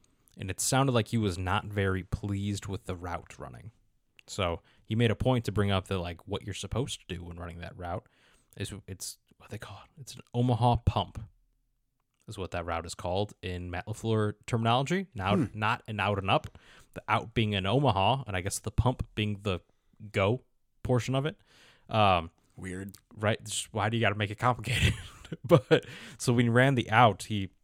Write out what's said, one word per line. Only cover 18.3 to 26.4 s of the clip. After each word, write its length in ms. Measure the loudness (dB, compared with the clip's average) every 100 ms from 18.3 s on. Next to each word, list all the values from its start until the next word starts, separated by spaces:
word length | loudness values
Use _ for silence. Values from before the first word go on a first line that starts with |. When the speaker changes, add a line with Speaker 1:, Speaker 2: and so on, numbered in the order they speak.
| -4
Speaker 1:
I 40 |
guess 180 | -4 -6
the 120 | -4
pump 340 | 0 0 0 -6
being 260 | -4 -4 -2
the 180 | -4 -4 _ _ _ -20 -6
go 300 | 2 2 2 _ _ _ _
portion 320 | 0 0 2
of 100 | -2
it. 120 | -2 -6 _ -20 -20 _ -4
Um, 420 | 4 6 6 2 _ _ -12
Speaker 2:
Weird. 380 | -10 -8 -10 -14 _
Speaker 1:
right? 280 | -2 0 0
Just 280 | -4 -8 -6
why 160 | -2 0
do 60 | 2
you 40 |
gotta 160 | 2 2
make 140 | -4
it 80 | 0
complicated? 560 | 0 0 -2 0 0 0
<laughs> 60 | -10 -18 -16 -6
But 400 | 4 4 6 2 2 -16 -18 -4
so 140 | 2
when 120 | 4